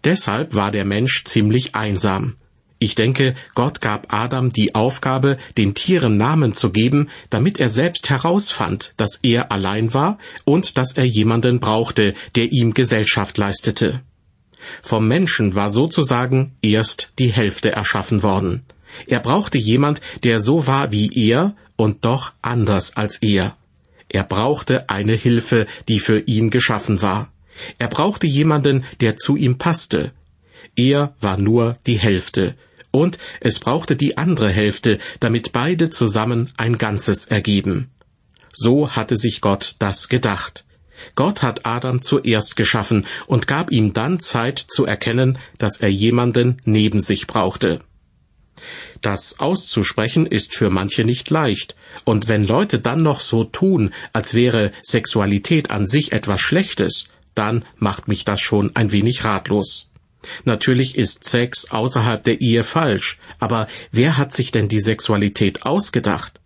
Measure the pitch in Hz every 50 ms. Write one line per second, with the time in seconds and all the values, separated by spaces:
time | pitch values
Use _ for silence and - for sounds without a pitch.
0 | - 147 180 185 - - 101 117 160 165 - 107 98 101 104 104 98 98 98 107
1 | 123 131 - - - - - 117 104 107 110 127 127 - - 110 107 107 101 90
2 | 104 104 92 95 104 127 - _ _ _ _ _ _ _ _ _ 117 107 - -
3 | 110 120 131 - 135 131 127 - - - _ - 120 143 143 - - 110 104 104
4 | - - - 104 117 123 139 131 127 127 107 107 107 - - 107 110 127 131 -
5 | - 131 131 131 131 139 135 131 - - - 117 107 101 101 - - - 185 175
6 | 139 117 107 101 107 131 156 160 143 117 - - - 110 92 107 113 120 139 143
7 | 147 147 - - - _ - 107 131 185 208 - 131 117 107 120 147 175 170 -
8 | - - 143 127 - 165 175 202 202 - - - 214 165 - 107 - - _ -
9 | 110 101 - - - 123 117 120 - - 104 98 95 95 101 107 113 113 117 135
10 | 147 185 208 - - - - - _ - 143 175 190 - - 135 131 - - -
11 | 127 127 110 107 107 113 117 117 117 127 123 123 131 113 110 113 117 - - -
12 | 107 101 95 - - - _ 123 117 - - 123 117 113 107 - 127 107 117 110
13 | 107 - - 107 98 - - - 104 101 101 - - 117 101 - 117 82 - 127
14 | - _ _ _ _ _ _ _ _ _ _ _ - - - - - - 117 110
15 | 113 107 120 175 190 165 - - 110 101 92 101 101 104 101 117 143 160 - -
16 | 147 123 127 120 127 127 131 131 135 - - _ - 107 104 110 113 - - -
17 | - - _ - 131 120 101 107 107 101 98 - - 113 - 107 104 - - 104
18 | 98 - 117 101 95 104 95 95 98 90 87 127 - _ - _ _ - - -
19 | - - 127 120 - 120 143 196 202 - - 135 107 107 113 127 143 147 147 -
20 | - - - - - 123 113 113 104 113 143 165 143 135 135 135 143 - 104 104
21 | 104 - - 131 110 107 117 135 175 202 202 _ _ _ _ - 110 107 101 -
22 | - 113 123 131 120 - _ _ - - 120 123 107 104 104 92 - - - 107
23 | 107 104 - - - 107 101 95 92 98 - _ _ _ _ _ _ _ _ _
24 | _ _ - 95 98 - 95 98 110 135 147 147 - - 127 - - - 98 98
25 | 104 107 113 110 - 120 120 117 113 - 127 113 104 - - - - - 110 101
26 | - - 110 107 - - 113 107 113 110 104 127 - - 113 101 - - 107 95
27 | 104 98 92 104 - - _ _ _ _ - - - - - _ 120 117 120 -
28 | 151 196 208 - - 156 135 139 151 160 151 147 131 143 135 135 131 - - _
29 | 120 110 107 - - - 139 147 147 123 127 131 - 175 165 170 - - - 82
30 | 73 - - - _ _ _ _ _ _ _ - - - _ - 123 131 143 143
31 | 147 143 - _ - 101 92 95 98 104 113 120 117 117 120 - _ - 120 98
32 | 87 110 98 92 - - - - 95 85 - - _ _ _ _ - _ - 131
33 | 160 185 180 - - - - - - 120 - - - 117 131 165 165 - 147 127
34 | 147 139 - - 151 175 175 - 110 101 90 107 107 104 98 - - 117 104 -
35 | - - - - - 113 110 120 113 - - 123 123 160 185 165 170 160 - -
36 | 127 110 101 110 110 120 120 117 120 127 - - 113 117 120 113 120 110 101 101
37 | - - 101 - - - 110 104 - - 104 98 - 98 90 82 131 - _ _
38 | _ _ _ _ _ _ _ _ _ _ _ - 110 117 127 143 147 127 - 117
39 | 110 - 123 107 113 120 - - - 107 98 95 - - - _ 110 101 95 -
40 | - - 123 123 - 113 101 92 - - _ - _ _ _ _ _ _ _ -
41 | - - _ - 135 190 202 - - 123 110 - - 113 113 123 127 131 123 123
42 | - - 143 135 - 123 110 107 104 - - - 110 - - 113 101 - 117 104
43 | 95 - - - - - 143 117 - - 139 151 170 - - 117 107 104 87 113
44 | 113 147 185 170 - - - 120 113 127 131 - - _ - - 127 - 104 -
45 | - 117 117 123 131 131 131 127 - - - - 117 104 - - - 104 98 98
46 | 104 113 120 120 120 123 113 123 120 127 123 127 _ 113 107 107 107 107 104 107
47 | 95 - 104 - - - - 113 95 95 92 - - 92 85 - - _ _ _
48 | _ _ _ _ _ _ _ _ _ _ _ - - - - - - - - -
49 | - 104 101 98 - - - - 135 147 185 185 - - - 117 98 - - -
50 | 107 117 - 160 156 - - 107 - - - - 117 101 92 92 95 101 - -
51 | 110 117 120 123 - - 156 160 151 123 101 - - - - _ - - - -
52 | - - 110 107 107 110 110 107 104 95 110 147 208 208 - 110 - 120 123 165
53 | 160 151 139 - - - - 113 110 - - - 180 190 190 156 107 92 - -
54 | - - _ 113 110 - - 117 120 123 117 113 104 98 - - - - - 117
55 | 104 - - 107 101 101 101 98 - - 165 156 151 - 104 104 104 95 131 151
56 | 151 - - 113 - - 98 92 - - 143 180 190 - - - 98 85 - -
57 | - - _ _ _ _ _ - 104 107 117 117 110 - - - 110 101 92 -
58 | - - 101 101 - - 101 98 - - 113 104 101 104 - - 113 101 107 101
59 | 101 120 123 - - 110 104 95 - - 101 104 95 - - - - _ _ -
60 | _ _ _ _ - - - - - 127 113 107 - - 127 127 135 131 - -
61 | 113 98 - - - - - 120 120 127 - - - - - 113 113 127 - 135
62 | 113 120 113 110 - 120 113 - 127 120 113 117 113 - - 165 165 139 104 95
63 | - - - _ - - - - - 110 120 113 107 - - - - - - 110
64 | 123 156 156 131 143 135 - - 123 - - 117 107 98 107 107 101 110 110 -
65 | - - 110 101 104 101 101 - 113 98 - - - 127 151 202 202 - - 120
66 | - 104 90 76 - - _ - _